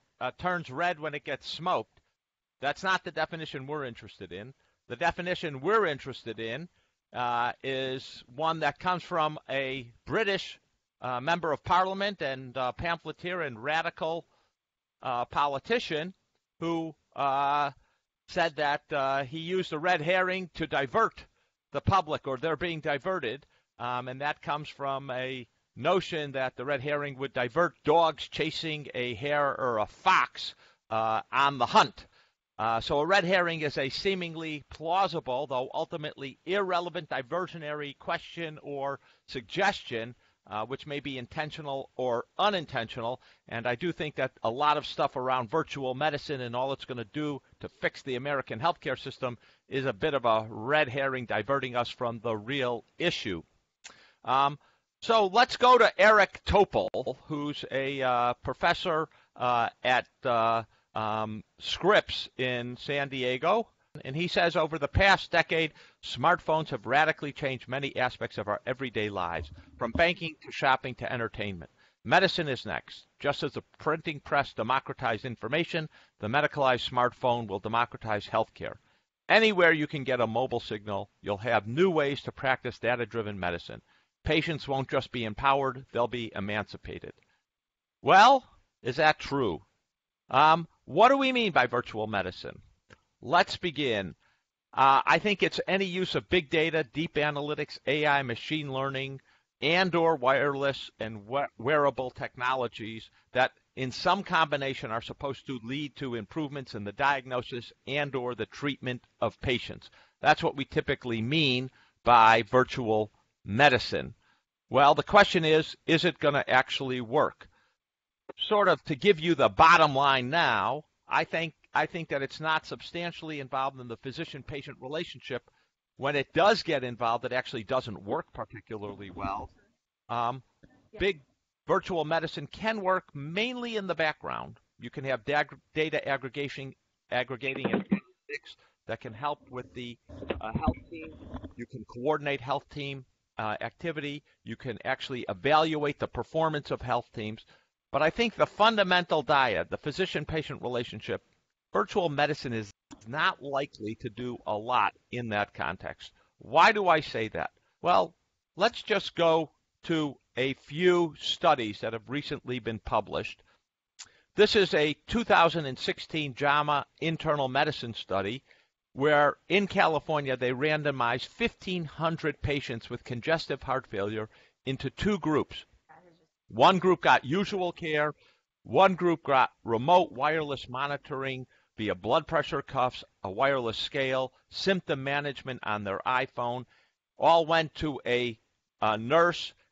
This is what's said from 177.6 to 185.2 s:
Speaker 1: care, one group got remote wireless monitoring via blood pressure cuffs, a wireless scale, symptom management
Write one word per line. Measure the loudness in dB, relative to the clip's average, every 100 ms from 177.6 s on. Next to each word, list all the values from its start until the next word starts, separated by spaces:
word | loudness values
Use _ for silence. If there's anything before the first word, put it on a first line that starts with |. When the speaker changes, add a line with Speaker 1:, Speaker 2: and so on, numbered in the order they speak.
| -4
Speaker 1:
care, | -6 -4 -2 -2 -4 _ _ _ _
one | -2 6 6 6
group | 0 0
got | 2 4 2 0
remote | -2 0 4 4 4
wireless | 0 0 0 -2 -6 -8
monitoring | -6 -4 -6 -8 -6 -6 -6 -10 _ _ -6
via | -4
blood | -2 0 0 2
pressure | -2 -2 -6
cuffs, | -4 0 0 -2 -14 _
a | -8
wireless | 2 2 2 0 -4
scale, | -6 -2 -2 -2 -4 -8 _
symptom | -4 0 0 0 -4
management | -2 -2